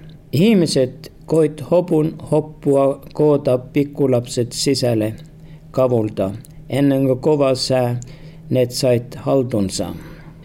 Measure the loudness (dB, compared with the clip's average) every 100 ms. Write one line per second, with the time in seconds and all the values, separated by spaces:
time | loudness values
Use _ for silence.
0 | -20 -20 -4 2 4 4 4 2 0 -2
1 | -18 -20 -2 2 2 0 0 0 2 0
2 | 0 -4 -2 -2 -2 -4 0 4 2 0
3 | -8 0 2 2 2 -2 0 -2 -2 0
4 | 2 2 0 -4 -4 -2 -2 0 0 0
5 | -2 -4 -14 -20 -20 -20 -6 0 2 2
6 | 0 -2 -4 -6 -14 -18 -6 0 2 2
7 | 2 0 0 2 2 0 0 0 0 -2
8 | -8 -16 -20 -20 -2 0 0 0 2 2
9 | 0 -8 0 0 2 0 -2 -2 -6 -10
10 | -14 -18 -20 -20